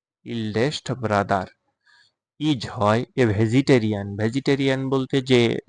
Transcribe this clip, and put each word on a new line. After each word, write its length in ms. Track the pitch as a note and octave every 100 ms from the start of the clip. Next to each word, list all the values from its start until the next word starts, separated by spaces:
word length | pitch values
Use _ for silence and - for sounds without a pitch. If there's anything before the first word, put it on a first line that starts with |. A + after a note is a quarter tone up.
| _ _ -
eldest 680 | A#2 A2 G#2+ C3 D3+ -
brother 520 | B2+ A2 G2+ G2 G2 F#2 - _ _ _ _ _ _ _ -
is 280 | D3+ C3+ -
হয় 360 | A#2 G#2 A2 - -
a 80 |
vegetarian। 920 | A#2+ G2+ A2+ B2 C3+ C3 G#2+ G#2 G2+ G2
ভেজিটেরিয়ান 720 | A2 C3 C3+ C#3 C3+ C3+ C3+
বলতে 340 | C3+ C3 C#3
যে 360 | C3 B2+ A#2 A#2